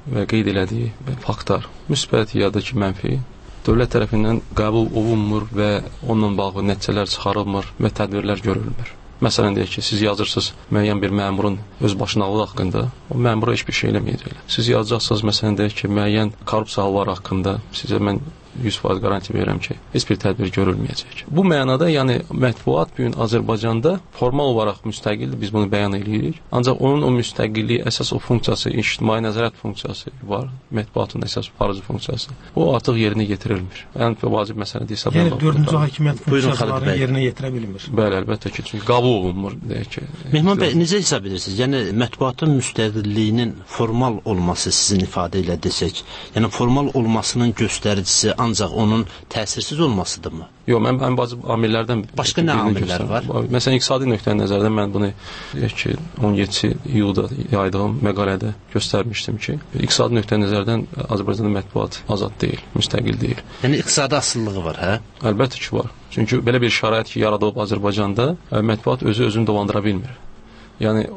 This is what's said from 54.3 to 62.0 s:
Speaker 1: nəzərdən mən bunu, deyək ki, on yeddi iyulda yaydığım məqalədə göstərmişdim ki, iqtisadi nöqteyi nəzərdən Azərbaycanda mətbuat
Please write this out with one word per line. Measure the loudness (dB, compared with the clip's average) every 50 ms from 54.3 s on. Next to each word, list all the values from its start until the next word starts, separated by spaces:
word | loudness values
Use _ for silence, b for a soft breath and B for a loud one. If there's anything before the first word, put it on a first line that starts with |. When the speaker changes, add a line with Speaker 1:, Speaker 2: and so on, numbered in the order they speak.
| 2 2
Speaker 1:
nəzərdən | 2 2 2 2 2 2 2
mən | 2 0 0 0
bunu, | 0 0 0 -2 B B B B B B B
deyək | B -2 -2 -2 -2 -2
ki, | -2 -2 -2 -4 -4 -8 -4 0
on | 2 2 2
yeddi | 2 2 0 0 0 0 0 0 0 -2
iyulda | -2 0 2 2 2 2 0 0 -2 -2 -6 -4 0
yaydığım | 0 2 2 2 0 0 0 0 0 0
məqalədə | 0 0 0 2 0 0 0 0 -2 -4 -6 -8 -8 -6
göstərmişdim | -4 -4 -2 0 0 0 0 -2 -4 -6 -6 -4 -6 -4
ki, | -4 -4 -6 -6 -6 -6 -4
iqtisadi | -2 0 0 2 2 2 2 2 0
nöqteyi | 0 0 0 2
nəzərdən | 2 2 0 0 0 0 0 -2 -2 -4 -8 -8 -6
Azərbaycanda | -2 -2 -2 -2 -2 -2 0 0 0 0
mətbuat | 0 -2 -4 -2 -2 -2 -2 -4 -8